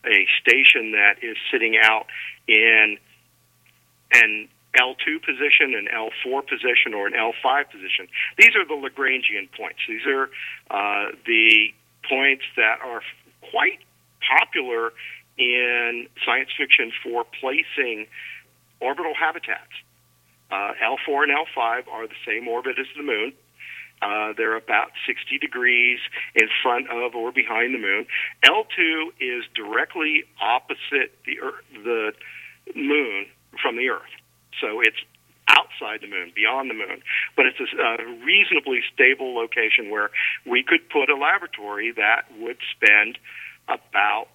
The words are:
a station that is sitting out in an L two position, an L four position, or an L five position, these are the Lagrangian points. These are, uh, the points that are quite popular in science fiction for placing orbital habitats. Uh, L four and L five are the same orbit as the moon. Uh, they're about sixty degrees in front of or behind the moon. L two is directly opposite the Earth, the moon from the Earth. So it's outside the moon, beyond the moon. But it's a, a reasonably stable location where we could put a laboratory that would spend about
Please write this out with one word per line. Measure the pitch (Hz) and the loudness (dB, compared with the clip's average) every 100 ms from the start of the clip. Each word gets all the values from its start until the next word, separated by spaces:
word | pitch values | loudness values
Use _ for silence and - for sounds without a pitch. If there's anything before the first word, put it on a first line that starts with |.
| 120 | 6
a | 101 95 - | 4 6 2
station | - 127 131 127 110 | 6 6 6 4 2
that | 107 101 101 | 4 4 4
is | 117 107 - | -6 -8 -4
sitting | 127 113 110 | 0 2 6
out | 110 110 - - - - - | 6 4 -4 -12 -14 -12 2
in | 110 113 113 107 104 _ _ _ _ _ _ _ _ _ _ _ | 4 6 6 4 0 _ _ _ _ _ _ _ _ _ _ _
an | 123 110 107 107 _ _ 131 | 6 6 2 -10 _ _ 0
L | 127 127 | 0 -2
two | - 156 | -4 -4
position, | - 127 143 - 139 113 | -6 -2 2 4 4 0
an | 104 | -4
L | 113 110 - | -6 -6 -8
four | 127 135 | -6 -6
position, | 135 117 123 120 120 | -4 -4 0 2 0
or | 104 101 | -2 -2
an | 117 | -2
L | 113 113 | -2 -2
five | 127 139 143 | 0 0 -2
position, | 104 95 - 90 - - - | -12 -6 -6 -6 -6 -6 6
these | 220 220 | 6 6
are | 160 | 0
the | 151 | -4
Lagrangian | 131 - 135 131 117 104 95 - | -6 -2 -2 0 0 -2 -8 -12
points. | 92 - - | -12 -8 -8
These | 110 143 | -4 -2
are, | 135 131 - - - _ | 0 -2 -6 -16 -16 _
uh, | 101 104 104 104 - - | -4 -2 -2 -4 -8 2
the | 113 113 110 110 _ _ _ - | 6 8 8 4 _ _ _ -4
points | 135 135 135 - - | 0 2 0 -4 0
that | 110 117 | 2 0
are | 127 117 - - _ _ - | -6 -10 -10 -18 _ _ -6
quite | 392 381 - _ _ _ _ - 139 | -2 -2 -2 _ _ _ _ 2 2
popular | - 165 127 117 113 - - - _ - | 2 -4 -2 -2 -4 -8 -18 -18 _ -2
in | 123 123 123 120 117 120 - - - | 0 2 0 0 -2 -4 -10 -6 -2
science | 123 131 - | 0 -2 -4
fiction | 135 - 117 - | 2 2 2 -6
for | 127 120 113 - | -4 -4 -4 -6
placing | 131 151 - - 127 110 107 - - - _ _ _ _ | -4 -4 -4 -4 -2 -4 -10 -14 -16 -18 _ _ _ _
orbital | 127 147 160 | -4 -4 -6
habitats. | - 160 160 - 98 - - _ _ _ _ _ _ _ | -2 -2 -2 -8 -10 -10 -20 _ _ _ _ _ _ _
Uh, | 98 101 - | -6 -6 -4
L | 113 135 - | -4 -4 -2
four | 143 | 0
and | 147 | 2
L | 143 156 | 0 -2
five | - 117 123 123 | -2 -2 -2 -6
are | 117 113 | -12 -12
the | - - | -12 -6
same | 107 120 | -6 -4
orbit | 117 131 123 | -4 -4 -6
as | 135 151 | -8 -8
the | |
moon. | 147 107 117 - _ _ - - - _ | -4 -2 -4 -8 _ _ -18 -18 -20 _
Uh, | 101 107 107 107 | -4 -4 -4 -2
they're | 113 113 | -2 -2
about | - 107 - - - | 0 0 0 -6 -6
sixty | - - 139 | -6 -6 -6
degrees | 151 127 123 123 120 120 - - - 117 | -6 0 2 4 2 0 -6 -10 0 2
in | 107 - | 2 2
front | 127 123 127 | 0 -2 -4
of | 120 120 117 | -6 -4 -4
or | 117 | -4
behind | 127 113 113 120 | -2 -2 -2 -2
the | 123 | -2
moon. | 101 101 117 - - - | -2 -2 -2 -8 -8 4
L | - 202 220 | 4 4 -2
two | - 165 160 160 _ | 0 0 0 -4 _
is | 127 123 - | -6 -6 -8
directly | - 104 113 139 175 156 156 - - | -10 -4 -2 -2 -4 -2 -2 -4 -6
opposite | - 120 - - - 143 123 _ - | -2 -2 -2 -12 -4 -4 -4 _ -12
the | - | -8
Earth, | 135 - _ 117 | -8 -10 _ -12
the | 107 117 107 107 - - - _ - - | -4 -2 -4 -8 -20 -18 -20 _ -14 -6
moon | 143 147 123 98 101 _ _ - | 0 0 0 -6 -10 _ _ -6
from | 127 117 | -4 -2
the | 127 | -2
Earth. | 95 - - _ _ _ - | -4 -8 -20 _ _ _ -8
So | 117 110 | -6 2
it's | 110 - - _ _ _ - | 2 2 -14 _ _ _ 4
outside | 147 - - 107 107 | 4 4 -10 -10 -10
the | 101 | -8
moon, | 98 87 104 | -8 -8 0
beyond | 107 131 135 | 0 0 -6
the | 110 | -8
moon. | 98 - - - - - | -8 -10 -6 -6 -2 2
But | 127 | 2
it's | - | 0
a, | 127 - 117 113 | -6 -2 -2 -2
a | 113 117 | -8 -8
reasonably | 127 196 190 170 139 127 - | 2 2 4 0 0 -4 -4
stable | - 131 135 131 | 4 4 4 -2
location | 120 113 120 110 113 104 | -4 -4 -2 2 0 0
where | 107 104 - - - 135 | -4 -2 -2 -4 -6 -2
we | 120 | -2
could | - 165 _ | 2 0 _
put | 151 139 | 0 0
a | 139 | 0
laboratory | 147 190 175 - 104 104 113 | 0 0 -4 -12 -10 -6 -6
that | 113 104 117 - 110 | 0 2 0 -2 -10
would | 113 131 - - | -10 -10 -12 2
spend | 107 104 107 - - - - - - | 6 6 4 -4 -18 -18 -18 -18 -8
about | - _ 104 104 104 - | -8 _ 0 2 0 -6